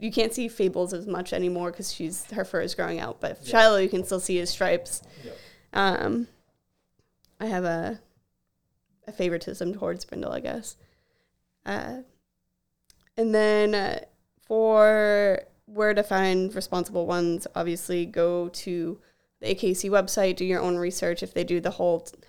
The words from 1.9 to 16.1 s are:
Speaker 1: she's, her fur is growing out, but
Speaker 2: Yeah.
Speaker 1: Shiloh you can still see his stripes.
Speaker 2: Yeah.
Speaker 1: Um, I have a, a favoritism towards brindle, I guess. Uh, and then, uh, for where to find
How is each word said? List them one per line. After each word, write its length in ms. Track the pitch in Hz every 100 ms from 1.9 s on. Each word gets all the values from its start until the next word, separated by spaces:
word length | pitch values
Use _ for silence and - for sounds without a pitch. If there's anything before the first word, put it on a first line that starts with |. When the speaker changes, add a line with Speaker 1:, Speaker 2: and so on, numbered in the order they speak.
Speaker 1:
she's, 320 | - 165 185 -
her 140 | 208
fur 180 | 190 170
is 120 | 185
growing 260 | - 170 165
out, 200 | - -
but 180 | 139 -
Speaker 2:
Yeah. 80 | -
Speaker 1:
Shiloh 260 | 226 220 202
you 100 | 185
can 120 | 185
still 160 | 185 185
see 180 | - 180
his 100 | 175
stripes. 540 | - 185 175 - - - -
Speaker 2:
Yeah. 100 | 139 - - - _
Speaker 1:
Um, 520 | 196 196 185 - 233 233 _ _ _ _ _ _ _ _ _ _ _
I 80 | 220
have 180 | 185
a, 360 | 175 165 180 220 _ _ _ _ _ _ _ _ _ _ -
a 60 |
favoritism 640 | - 180 170 185 190 180
towards 300 | 202 185 185 -
brindle, 260 | - -
I 80 | -
guess. 360 | - 233 214 - _ _ _ _ _ _ _ _
Uh, 340 | - 202 - 254 254 _ _ _ _ _ _ _ _ _ _ -
and 180 | 226
then, 400 | 214 214 214 214
uh, 260 | 208 190 - - _ _ _
for 960 | _ 220 220 220 214 214 208 208 202 185 - _ _
where 260 | 208 214
to 100 | 208
find 520 | 208